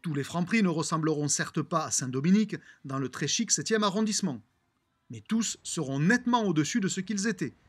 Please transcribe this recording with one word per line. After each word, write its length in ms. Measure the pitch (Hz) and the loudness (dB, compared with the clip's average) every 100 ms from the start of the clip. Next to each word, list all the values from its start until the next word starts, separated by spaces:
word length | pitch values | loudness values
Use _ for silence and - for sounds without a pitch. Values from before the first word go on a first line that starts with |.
Tous 120 | 175 | -4
les 100 | 143 | -4
Franprix 380 | 135 170 180 233 | -4 -4 0 2
ne 60 | 190 | 2
ressembleront 600 | 160 - 160 156 147 147 | 2 0 0 0 0 0
certes 340 | - 151 - | -2 -2 -4
pas 220 | 151 165 | -2 -2
à 60 | 147 | 0
Saint-Dominique, 680 | - 131 127 156 202 214 151 - - | -2 -2 0 4 4 4 -4 -12 -18
dans 160 | 143 135 | -8 -4
le 80 | 131 | -4
très 180 | - 143 | -4 -2
chic 240 | - 214 | -2 0
septième 320 | - 147 220 | 0 2 2
arrondissement. 580 | 208 190 220 202 180 120 _ _ _ _ _ _ _ | 2 2 0 0 -2 -6 _ _ _ _ _ _ _
Mais 100 | 113 | -16
tous 380 | - 226 226 - | -2 -2 -2 -6
seront 340 | - - 131 135 | -8 -6 -2 2
nettement 460 | 160 247 247 240 | 4 4 2 2
au-dessus 360 | 208 156 147 240 | 2 2 2 0
de 80 | 190 | 0
ce 120 | - | -2
qu'ils 260 | 190 208 214 | -4 -2 -2
étaient 280 | 202 131 - | -2 -6 -8